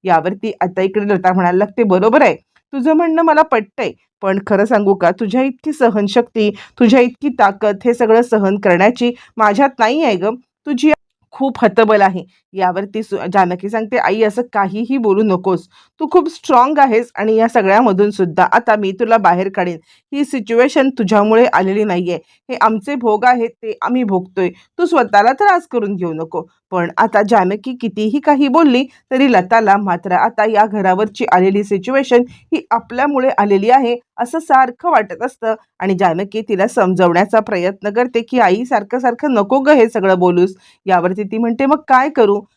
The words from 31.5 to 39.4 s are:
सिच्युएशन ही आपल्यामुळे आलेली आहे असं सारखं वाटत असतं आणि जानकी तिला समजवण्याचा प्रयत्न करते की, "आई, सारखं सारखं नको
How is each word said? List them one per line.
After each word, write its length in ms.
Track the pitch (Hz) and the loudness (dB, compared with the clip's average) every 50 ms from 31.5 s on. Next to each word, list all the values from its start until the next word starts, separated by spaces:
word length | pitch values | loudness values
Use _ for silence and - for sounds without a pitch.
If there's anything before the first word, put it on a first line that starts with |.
| 190 202 208 | 0 -2 -2
सिच्युएशन 600 | 202 208 190 185 - 262 269 277 262 254 240 247 247 - _ _ _ - | -2 -4 -4 -4 -2 -2 -2 0 2 2 2 2 0 -8 _ _ _ -6
ही 80 | 277 - _ | -6 -4 _
आपल्यामुळे 580 | - 233 226 _ 240 247 269 294 285 262 254 262 - - | -4 -4 -4 _ -4 -4 -2 -2 -2 0 -2 0 0 0
आलेली 320 | 202 208 202 190 202 220 | 0 0 0 0 2 4
आहे 240 | 247 269 269 233 240 240 _ _ _ - | 2 2 2 0 -4 -6 _ _ _ -10
असं 220 | 240 247 - 330 | -8 -6 -6 -8
सारखं 520 | 320 - 285 262 262 247 247 _ - 349 | -2 2 2 2 2 2 -2 _ -4 0
वाटत 320 | 320 240 214 190 180 160 226 | 0 0 0 -2 -8 -8 -8
असतं 320 | 269 - _ - 220 220 214 _ _ _ _ | -10 -10 _ -6 -6 -6 -6 _ _ _ _
आणि 160 | 185 190 196 175 | -4 -4 -2 0
जानकी 420 | 196 180 160 170 202 202 - 220 220 - | 0 0 0 -2 -6 -6 -8 -10 -6 -4
तिला 180 | 220 185 190 233 | -2 -2 -2 -2
समजवण्याचा 720 | - - 202 185 185 175 190 175 170 170 196 202 - 220 | 0 0 0 0 2 2 2 2 2 2 0 2 0 0
प्रयत्न 480 | 214 - 220 180 175 185 196 196 - 208 | 0 0 -4 -4 -4 -4 -6 -4 -8 -6
करते 300 | 202 226 247 247 254 233 | -2 -2 -4 -2 -2 -6
की, 180 | 226 _ - 254 | -6 _ -2 0
"आई, 240 | 226 185 185 214 254 | 2 2 2 0 -2
सारखं 340 | 247 277 214 202 202 240 247 | -2 -2 -4 -4 -4 -8 -2
सारखं 340 | 247 247 240 240 - 302 262 | -2 -2 -4 -2 -4 -2 -2
नको 260 | 220 | -2